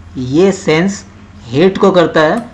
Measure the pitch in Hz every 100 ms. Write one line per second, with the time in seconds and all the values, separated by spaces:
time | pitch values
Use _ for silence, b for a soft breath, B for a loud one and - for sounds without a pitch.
0 | - 139 127 147 196 190 - 156 196 202
1 | - - - - - 127 190 196 196 175
2 | 160 165 156 220 -